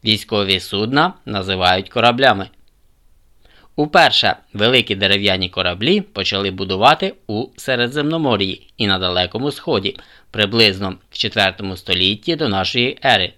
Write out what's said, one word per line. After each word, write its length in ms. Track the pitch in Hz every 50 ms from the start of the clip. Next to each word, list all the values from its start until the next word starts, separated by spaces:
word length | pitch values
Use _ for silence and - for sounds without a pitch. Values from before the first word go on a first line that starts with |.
| -
Військові 560 | - 110 101 - - 113 104 101 95 95 92
судна 540 | - - - 98 107 117 135 143 160 185 - - _
називають 600 | - 110 98 92 95 95 92 90 90 90 95 98 -
кораблями. 600 | - 123 113 120 120 120 135 131 107 98 95 - _ _ _ _ _ _ _ _ _ _ _ _ _ _ _ _ _ _ _ _ _ _ _ - _
Уперше 600 | - 151 151 156 185 160 131 - - 120 101 - - _ _
великі 420 | _ 101 104 117 131 127 110 - 104
дерев'яні 540 | 98 101 95 101 98 101 101 92 95 92 87
кораблі 520 | - 92 92 90 87 92 110 143 190 208
почали 500 | 190 - _ 101 95 - 101 98 98 98
будувати 640 | 92 92 98 92 95 95 107 131 156 - - 190 - _ _
у 200 | - 107 107 131 - _
Середземномор'ї 1160 | - - - 131 120 120 120 131 151 143 151 160 165 156 135 117 101 98 95 90 - - _ _
і 100 | - 117
на 120 | 101 95 92
Далекому 520 | 92 90 90 90 90 87 - 113 131 147
Сході, 460 | 143 - - - 143 101 95 101 - - - - - - _ _
приблизно 680 | - 107 104 98 107 117 117 104 95 95 101 95 92 - _ _
в 80 | - -
четвертому 580 | - 107 - 110 101 95 95 - 104 98 92
столітті 600 | 90 - - 92 90 92 95 104 107 - - 165
до 120 | 151 160 123
нашої 500 | 98 95 92 - - 127 120 131 139 - -
ери. 280 | 139 117 98 90 87 -